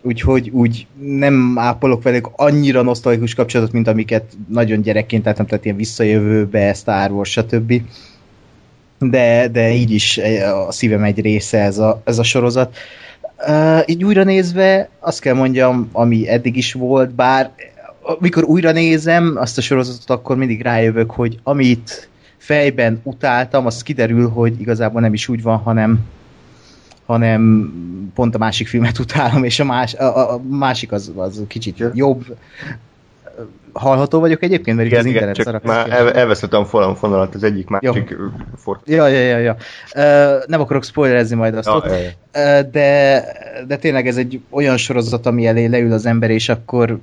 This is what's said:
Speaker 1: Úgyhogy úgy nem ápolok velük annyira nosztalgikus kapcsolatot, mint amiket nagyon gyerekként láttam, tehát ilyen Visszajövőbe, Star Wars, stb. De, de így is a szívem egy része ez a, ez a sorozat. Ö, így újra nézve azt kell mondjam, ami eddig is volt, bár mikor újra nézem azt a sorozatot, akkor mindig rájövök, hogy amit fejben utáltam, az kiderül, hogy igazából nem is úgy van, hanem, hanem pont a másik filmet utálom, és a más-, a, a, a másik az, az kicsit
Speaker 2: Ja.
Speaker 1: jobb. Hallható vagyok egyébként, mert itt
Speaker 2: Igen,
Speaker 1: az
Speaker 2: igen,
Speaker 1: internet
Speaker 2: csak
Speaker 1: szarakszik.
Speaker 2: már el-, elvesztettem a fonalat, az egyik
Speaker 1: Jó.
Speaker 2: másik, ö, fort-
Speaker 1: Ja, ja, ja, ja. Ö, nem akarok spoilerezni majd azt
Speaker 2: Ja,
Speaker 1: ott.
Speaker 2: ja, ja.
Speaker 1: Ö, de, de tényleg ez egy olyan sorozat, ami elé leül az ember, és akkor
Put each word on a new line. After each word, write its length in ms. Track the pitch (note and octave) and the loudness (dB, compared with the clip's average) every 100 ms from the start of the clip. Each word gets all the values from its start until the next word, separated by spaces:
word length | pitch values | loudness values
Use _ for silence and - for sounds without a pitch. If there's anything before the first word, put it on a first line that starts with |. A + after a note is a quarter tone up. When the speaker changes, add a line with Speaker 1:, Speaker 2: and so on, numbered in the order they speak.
Speaker 1:
Úgyhogy 480 | B2+ A#2 C3 C3 A#2+ | -4 -2 2 2 0
úgy 380 | B2+ A#2+ A#2 - C#3 | 0 0 0 -10 -16
nem 560 | C#3 C#3 C#3 C#3 B2 A#2+ | -6 0 2 2 2 0
ápolok 440 | A#2+ A#2 C#3 A#2+ | -2 0 0 2
velük 260 | B2 B2 A#2 - | 2 0 -2 0
annyira 460 | D3 D3 C#3+ B2+ | 2 4 2 2
nosztalgikus 520 | B2 A#2+ C3 A#2 A#2 | 2 0 0 0 -2
kapcsolatot, 400 | A#2 A#2 B2 A2 | -2 -2 0 0
mint 140 | A#2 A2+ | 0 0
amiket 360 | A2 A2 A2+ A2 - G#2 | 0 0 -2 -4 -18 -6
nagyon 340 | A2+ A2+ G#2+ | -2 0 0
gyerekként 440 | G#2+ G#2+ G#2+ A2+ A2 | 0 -2 0 -2 0
láttam, 200 | G#2 G#2 | -2 -2
tehát 200 | G#2 A2 | -2 -4
ilyen 120 | G2+ | -4
Visszajövőbe, 960 | G#2+ - A2 G#2+ G#2 G#2+ G2+ G#2 G2+ | -6 -2 0 2 2 0 0 0 0
Star 380 | G2+ - G2 G2 | 0 -2 -2 -2
Wars, 200 | G2+ G2 | -2 -4
stb. 420 | - A2+ A#2 A2+ A#2+ A#2 - - _ _ _ _ _ _ _ _ _ | -4 -2 -2 0 -2 -2 -18 -20 _ _ _ _ _ _ _ _ _
De, 480 | C3 B2+ A#2+ A#2 B2 | 0 2 4 4 2
de 240 | A#2 A2+ | 2 2
így 180 | A#2+ A#2 | 2 2
is 280 | G#2+ - - G#2 A2 G2 G2 F2+ | 0 0 -2 0 0 0 -2 -4
a 40 | |
szívem 320 | F2+ A#2 G#2+ | -2 0 2
egy 180 | G#2 G2+ | 0 0
része 380 | G#2+ G#2+ - A2 | 0 -2 0 0
ez 180 | G2+ G2+ | 0 0
a, 240 | A2 G#2+ - | 0 0 -2
ez 140 | A#2 | -2
a 40 | |
sorozat. 520 | A2+ C3 A#2+ A#2+ B2+ - - - - - - _ - | 0 0 0 0 -2 -4 -20 -20 -20 -20 -20 _ -2
Ö, 320 | D3+ D#3 D#3+ D#3 | 2 4 2 2
így 180 | E3+ | 0
újra 200 | F#3+ G3 | 2 4
nézve 680 | F#3+ F#3+ F3 F3+ F#3+ F#3+ - _ | 4 2 0 2 2 2 0 _
azt 200 | E3+ - | -6 -4
kell 140 | C#3 | 0
mondjam, 560 | B2+ C3 B2+ B2+ B2+ A#2 | 2 2 2 2 2 -2
ami 380 | A2 A#2+ A2+ G#2+ | 0 2 2 2
eddig 260 | A#2+ B2+ B2+ | 0 0 -4
is 160 | A#2+ | -4
volt, 360 | B2+ B2+ C3+ B2+ | -6 0 2 0
bár 380 | B2 B2+ C3+ C3 - C3 - - - D3 D3 | 2 2 2 0 -6 -20 -20 -20 -16 -8 -2
mikor 240 | F3+ E3+ | 0 2
újra 280 | D#3+ E3 E3 | 2 2 2
nézem 600 | D#3+ E3 D#3+ D#3+ E3+ E3+ C#3+ | 2 2 2 2 2 2 0
azt 200 | A#2+ - | -4 -4
a 40 | |
sorozatot, 480 | - C3+ B2+ B2 - | 0 0 0 -6 -4
akkor 260 | B2 - C3 | -6 -2 -2
mindig 260 | C3 A2 | -2 -2
rájövök, 500 | A#2+ A#2 A2+ A2+ A2+ | -2 2 2 0 -2
hogy 280 | - A#2+ A#2 | -2 -6 -4
amit 680 | - C#3+ C3 A#2+ A#2 - - _ _ _ | -4 0 2 2 -2 -18 -20 _ _ _
fejben 600 | - D3 C#3+ B2 A#2 A2+ | -2 0 2 2 0 0
utáltam, 600 | C3+ B2+ C#3+ B2 B2+ C#3 B2+ | -8 -4 -2 0 0 0 -2
az 180 | A2+ | -6
kiderül, 460 | - C3+ A#2 A#2 A#2+ | -8 -2 0 2 0
hogy 320 | A2+ A#2 A#2 | 2 0 0
igazából 400 | G#2 A2 A2 A2+ | -4 -2 -2 0
nem 120 | A2+ | 0
is 140 | G#2+ - | 0 -4
úgy 140 | A#2 | -4
van, 160 | A2+ A2+ | -2 -2
hanem, 420 | G#2+ A2+ A2 A2+ A2+ - - - - - - - _ _ _ | 0 0 2 0 -2 -12 -20 -20 -20 -20 -20 -20 _ _ _
hanem 680 | A#2 A2+ A2 A2+ A2 G2 E2+ F2 F#2 G2 - | 0 2 4 4 4 0 -10 -14 -12 -12 -2
pont 200 | A#2+ A2 | -2 0
a 20 | |
másik 300 | A2 G2 A2+ | -2 -4 -4
filmet 320 | A#2+ A#2 A2+ | -2 -2 -2
utálom, 440 | A#2+ D#3 B2+ C3+ | -4 -2 0 0
és 160 | B2 - | 0 -2
a 40 | C#3 | -2
más-, 280 | B2 A#2+ - | 0 -4 -2
a, 40 | C3+ A2+ | 0 2
a, 160 | A#2+ | 0
a 80 | A#2+ C3 | -2 -6
másik 420 | C#3 C3+ B2 A2+ | -2 -2 -2 -6
az, 200 | G#2 G2 E2+ | -8 -8 -8
az 260 | F#2 G#2 G#2 | -8 -8 -10
kicsit 300 | A2+ A2+ F2+ | -10 -10 -6
Speaker 2:
Ja. 120 | A#2 | -6
Speaker 1:
jobb. 300 | A#2 C#3 B2+ A#2+ A#2+ _ - - A#2 - _ _ _ - - A2+ - - | 0 0 0 -6 -20 _ -20 -16 -16 -18 _ _ _ -20 -18 -18 -20 -16
Hallható 460 | - C3+ C3 C#3 D#3+ | -4 0 2 2 2
vagyok 240 | E3 D#3+ | 2 0
egyébként, 340 | F3 F#3 - A2+ | 0 -2 0 0
mert 120 | A2+ | 2
itt 40 | |
Speaker 2:
Igen, 120 | A#2 A#2+ | 2 2
Speaker 1:
az 60 | |
Speaker 2:
igen, 180 | A#2 G#2 | 0 -2
Speaker 1:
internet 60 | G2 | -2
Speaker 2:
csak 100 | A2+ A2 | -4 -2
Speaker 1:
szarakszik. 60 | A#2 A2+ A#2 | -2 -2 0
Speaker 2:
már 80 | B2 A#2+ | 2 2
el-, 60 | |
elvesztettem 480 | B2 A#2+ G2+ G2+ G#2+ | 4 2 0 0 0
a 340 | G2+ A#2 F#2+ G2 | 2 0 0 0
fonalat, 400 | G#2+ G2 F#2+ G2 | 0 0 0 -2
az 80 | |
egyik 240 | G#2+ G2+ F2+ | -2 -2 -4
Speaker 1:
Jó. 220 | G2+ B2+ | -4 -2
Speaker 2:
másik, 200 | A2 - | -4 -6
ö, 120 | D#2+ G2 - - - | -10 -12 -12 -16 -14
fort- 320 | - G2 - | -10 -10 -2
Speaker 1:
Ja, 180 | D#3 D3 | 2 4
ja, 120 | C3+ | 2
ja, 180 | B2+ A#2+ | 2 2
ja. 180 | A#2 A2+ - - - C#3+ | 0 -2 -10 -20 -14 0
Ö, 400 | D3 C#3+ C#3+ C#3 C3 | 4 6 4 2 0
nem 140 | D#3+ | -2
akarok 220 | C3+ C#3 | 0 -2
spoilerezni 520 | B2+ - C#3 B2 A2+ A#2 | -4 0 2 2 2 0
majd 200 | A2+ A2 | 0 -2
azt 120 | G#2+ | 0
Speaker 2:
Ja, 80 | G#2+ | 0
Speaker 1:
ott. 100 | F#2 | 0
Speaker 2:
ja, 120 | F#2 | -4
ja. 120 | F2+ F2 _ | -4 -12 _
Speaker 1:
Ö, 300 | C#3+ C#3+ C#3+ C#3 | -2 4 4 2
de, 520 | C#3 C#3+ C#3+ C#3 C3+ A2+ - A#2 B2 B2+ | 2 4 4 4 2 0 -14 -14 -14 -8
de 100 | C#3+ | -4
tényleg 300 | E3 C3+ B2+ | 0 0 0
ez 100 | B2 | -2
egy 240 | B2 B2+ - | -4 -6 -8
olyan 280 | C#3 C#3+ B2+ | -2 0 0
sorozat, 480 | - B2 A2+ A#2 A#2 | 0 -2 -2 -2 -2
ami 220 | A#2+ A2+ | 0 2
elé 180 | A2+ A#2 | 2 2
leül 260 | A#2+ A#2 | 2 2
az 140 | A2+ A#2 | 0 0
ember, 240 | A#2 A2+ | 0 2
és 200 | A2 A2 | 0 0
akkor 500 | A2+ A2+ B2 A#2 A2+ | -4 -2 0 0 -2